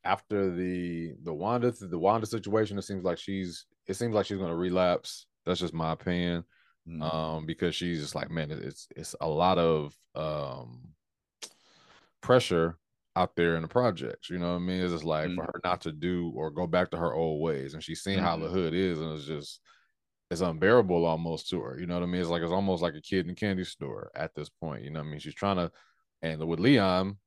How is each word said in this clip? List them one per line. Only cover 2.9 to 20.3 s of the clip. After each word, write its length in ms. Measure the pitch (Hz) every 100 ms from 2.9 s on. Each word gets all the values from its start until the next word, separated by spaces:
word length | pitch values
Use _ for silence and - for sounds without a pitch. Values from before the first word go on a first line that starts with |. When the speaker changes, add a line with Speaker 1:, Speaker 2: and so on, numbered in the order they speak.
| 95
Speaker 1:
like 140 | 90 85
she's, 480 | - 98 90 82 - _ -
it 80 |
seems 200 | 95 120
like 120 | 107 98
she's 120 | 98
gonna 160 | 90
relapse. 720 | 85 90 90 90 87 - - - _
That's 140 | - 87
just 140 | 87
my 180 | 80 80
opinion. 520 | 80 - 87 87 85 - _ _ _ 82
Speaker 2:
Mm. 140 | 80
Speaker 1:
Um, 440 | 78 80 80 80 80
because 280 | 82 87
she's 260 | - 90 82
just 140 | 73
like, 160 | 73 -
man, 200 | 82 76
it, 80 | 78
it's, 240 | 67 - - -
it's 200 | 80 -
a 80 | 80
lot 300 | 78 90 87
of, 360 | 82 78 73 - _
um, 800 | - 78 76 69 65 60 62 65 78 _ _ _ _ - _ _ _ _ - _ _
pressure 560 | - 127 - 85 82 82 _ _ _ 92
out 180 | 90
there 220 | - 85 82
in 60 |
the 60 | 82
projects. 640 | 123 123 82 64 - -
You 80 | 87
know 120 | 87
what 40 | 87
I 80 |
mean? 160 | 90 92
It's 120 | 90
just 120 | 82
like 300 | 80 78 85
for 80 | 90
Speaker 2:
Mm. 40 | 80
Speaker 1:
her 140 | -
not 160 | 90 90
to 100 | 82
do 400 | 76 87 90 85 73
or 140 | 78
go 140 | 73 87
back 220 | 90 90
to 40 | 87
her 160 | 85
old 300 | 80 82 76
ways, 320 | 82 71 67
and 80 | 76
she's 200 | 78 80
seen 180 | 95 95
how 160 | 87 82
the 100 | 80
Speaker 2:
Mm-hmm. 80 |
Speaker 1:
hood 200 | 92 85
is, 260 | 85 95 80
and 120 | 80
it's 140 | 78 71
just, 340 | 76 71 - _ _ _ _ _ _ _